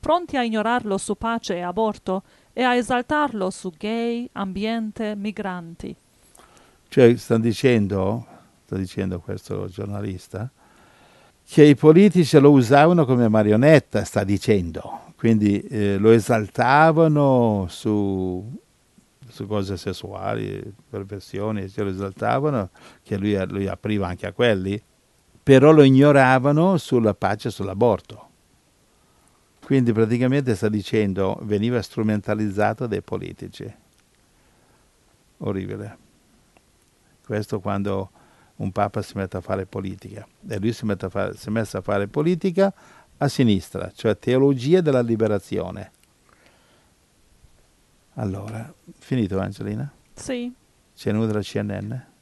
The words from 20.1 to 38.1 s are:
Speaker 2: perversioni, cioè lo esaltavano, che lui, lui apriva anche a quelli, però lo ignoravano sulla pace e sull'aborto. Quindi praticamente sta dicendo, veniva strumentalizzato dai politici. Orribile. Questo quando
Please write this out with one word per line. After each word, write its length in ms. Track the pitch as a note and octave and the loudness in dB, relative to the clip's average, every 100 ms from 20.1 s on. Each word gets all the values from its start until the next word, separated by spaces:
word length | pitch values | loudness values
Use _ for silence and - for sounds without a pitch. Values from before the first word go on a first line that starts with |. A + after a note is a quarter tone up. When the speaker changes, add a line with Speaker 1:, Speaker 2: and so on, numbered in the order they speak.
| G2 F#2+ A2 G#2 G2+ G#2 G2+ _ | -10 -8 -6 -8 -10 -14 -20 _
Speaker 2:
perversioni, 760 | G#2 G2 G2+ - G2 G#2+ G#2+ F#2+ | -14 -12 -14 -12 -8 -6 -6 -8
cioè 160 | G2 | -8
lo 60 | G2+ | -6
esaltavano, 760 | F#2 G2 F#2 A2 B2 D3+ C3+ F#2 _ - _ | -6 -10 -6 -4 -2 -2 -4 -6 _ -20 _
che 140 | _ G2+ | _ -6
lui, 200 | G2+ G2+ F#2+ | -2 -4 -4
lui 220 | G2 G2 | -6 -8
apriva 400 | G2 G#2+ G#2 F#2+ | -8 -6 -4 -4
anche 180 | F2 G2 | -8 -12
a 60 | |
quelli, 500 | F2+ A#2+ G2+ F#2+ G#2 _ _ _ _ _ _ | -2 0 0 -2 -8 _ _ _ _ _ _
però 280 | - C3 D3 | 6 8 10
lo 100 | D#3 | 10
ignoravano 960 | C#3 C3 C#3+ C#3+ C3 C3 C3 D3 F3+ F#3 | 8 8 6 6 6 4 2 2 2 0
sulla 340 | - B2 A2 | 0 0 0
pace 360 | G2 G2 G#2+ B2 | 0 -4 -4 -8
e 20 | |
sull'aborto. 800 | - F#2+ F#2+ A#2+ G2 _ - - _ _ _ _ _ _ _ _ _ _ _ _ _ | -8 -8 0 2 2 _ -20 -20 _ _ _ _ _ _ _ _ _ _ _ _ _
Quindi 300 | - C3+ A#2+ | -2 0 2
praticamente 640 | A2 A2 A#2+ B2+ C#3 B2+ | 2 0 2 0 0 -2
sta 160 | G#2 G#2+ | -2 -2
dicendo, 680 | G#2+ G2 A2+ G#2 F#2+ F#2+ - | -4 -2 -2 0 -2 -4 -4
veniva 400 | G#2+ G#2 A2 A#2+ | -4 -2 -2 -2
strumentalizzato 1040 | G2+ - G#2+ G#2 G#2+ G#2+ G#2+ G2 G#2 G#2+ B2 | -6 -4 -2 -2 -4 -4 -4 0 -2 -2 -6
dai 160 | G2 | -8
politici. 680 | - G2 F2+ F2+ F#2 - - - _ _ _ _ _ _ _ _ _ _ _ _ _ _ _ _ | -8 -10 -10 -14 -18 -16 -18 -18 _ _ _ _ _ _ _ _ _ _ _ _ _ _ _ _
Orribile. 600 | - F#2+ F#2+ G#2 G#2 - _ _ _ _ _ _ _ _ _ _ _ _ | -8 -6 -8 -12 -14 -18 _ _ _ _ _ _ _ _ _ _ _ _
Questo 380 | _ G#2 G#2 G#2+ | _ -8 -6 -8
quando 500 | G2 G2+ G2+ G2 G2 | -6 -4 -4 -6 -8